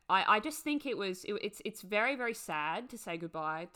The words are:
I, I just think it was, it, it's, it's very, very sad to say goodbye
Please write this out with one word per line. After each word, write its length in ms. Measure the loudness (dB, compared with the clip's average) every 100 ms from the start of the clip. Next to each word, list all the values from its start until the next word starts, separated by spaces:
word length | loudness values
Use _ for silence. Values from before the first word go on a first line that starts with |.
| 2
I, 260 | 4 6 6
I 40 |
just 220 | 4 -2
think 220 | 0 0
it 120 | 0 -2
was, 280 | -2 -2
it, 100 | -2 -2
it's, 200 | -4 -6
it's 180 | -8 -8
very, 340 | -2 2 2 2
very 180 | -2
sad 560 | -2 -2 0 0 -2 -4
to 80 | -8
say 180 | -6 -4
goodbye 520 | -4 -4 -2 -2 -6